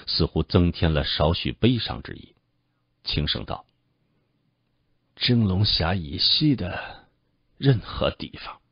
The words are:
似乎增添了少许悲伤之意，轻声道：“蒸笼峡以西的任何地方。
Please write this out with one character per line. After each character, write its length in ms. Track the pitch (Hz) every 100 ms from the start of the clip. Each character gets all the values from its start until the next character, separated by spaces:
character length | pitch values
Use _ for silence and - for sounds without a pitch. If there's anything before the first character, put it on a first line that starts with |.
| -
似 200 | - 82
乎 180 | 80
增 280 | 78 101 87
添 220 | - 82
了 120 | 76 69
少 280 | - 78
许 180 | 87 -
悲 280 | - 120 123
伤 240 | - 57
之 100 | -
意， 220 | - - _ _ _ _ _ _ _
轻 240 | - - 73
声 180 | - 53
道 200 | - - _ _ _ _ _ _ _ _ _ _ _ _ _ _ -
：“蒸 300 | - 120 107
笼 180 | 92
峡 320 | 104 - 82 95
以 220 | 78 -
西 380 | - - 151 131
的 520 | 90 - - - _ _ _ _ _ _
任 220 | 135 120
何 320 | - - 67
地 260 | - 73 -
方。 160 | - - _